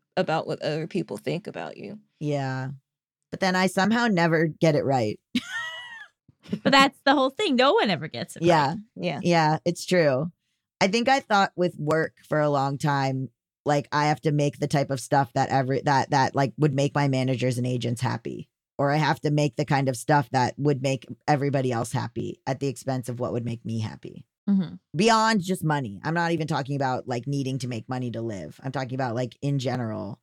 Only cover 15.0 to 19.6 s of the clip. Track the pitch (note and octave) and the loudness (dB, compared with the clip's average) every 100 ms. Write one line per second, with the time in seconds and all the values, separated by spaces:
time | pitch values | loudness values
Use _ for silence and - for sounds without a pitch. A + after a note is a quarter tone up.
15 | - C#3+ C#3 C#3 C3+ C3 B2+ C3+ D3+ C3+ | 0 2 2 0 0 0 0 0 2 2
16 | - C#3+ C3 C3+ C#3 - D3+ C3+ C#3 D3 | 4 2 2 2 0 2 0 2 0 2
17 | C#3+ C3 C3 B2+ B2 B2 B2 B2+ A#2+ A#2+ | 2 2 0 0 0 0 -2 -2 -2 -2
18 | B2 A#2 - - - _ _ - C#3 D3+ | -2 -4 -6 -10 -14 _ _ -2 0 2
19 | D3 D#3+ D#3 D3 D3 - | 2 2 2 2 2 0